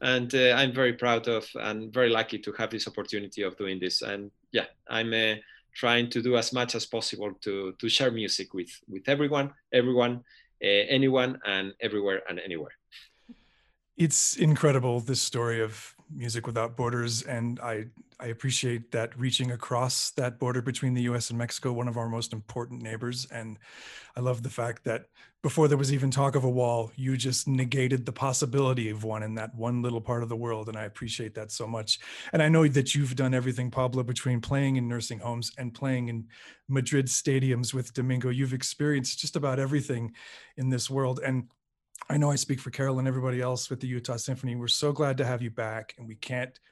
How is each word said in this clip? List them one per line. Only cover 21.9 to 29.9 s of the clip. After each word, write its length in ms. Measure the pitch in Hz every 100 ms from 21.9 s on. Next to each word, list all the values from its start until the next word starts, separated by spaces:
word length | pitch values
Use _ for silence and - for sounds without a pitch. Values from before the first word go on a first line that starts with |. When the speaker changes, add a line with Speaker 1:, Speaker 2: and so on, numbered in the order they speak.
| 117
Speaker 2:
our 120 | 117
most 240 | 113 -
important 480 | 110 - 123 120 123
neighbors. 460 | 113 113 120 127 127
And 260 | 117 113 107 - - - - - 123
I 20 |
love 240 | 123 120
the 60 | 120
fact 340 | - 117 113
that 220 | 123 113 - _ - _
before 260 | 147 160 151
there 100 | 143
was 160 | 135
even 180 | 139 135
talk 240 | 139 139 135
of 80 |
a 60 | 127
wall, 420 | 123 120 117 113 -
you 200 | 131 131
just 320 | 131 123 139
negated 580 | 131 127 135 127 131 120
the 60 |
possibility 800 | - 135 123 139 139 135 123 110
of 140 | 107
one 200 | 110 107
in 120 | 107 110
that 200 | 113 113
one 260 | 117 123
little 200 | 120